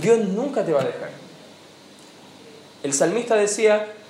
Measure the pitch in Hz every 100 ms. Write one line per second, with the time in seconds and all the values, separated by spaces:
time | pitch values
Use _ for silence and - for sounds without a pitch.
0 | 170 226 202 196 277 254 170 143 127 -
1 | 107 - - - - - - - - -
2 | - - - - - - - - 143 -
3 | 165 214 233 220 202 220 214 208 - -
4 | -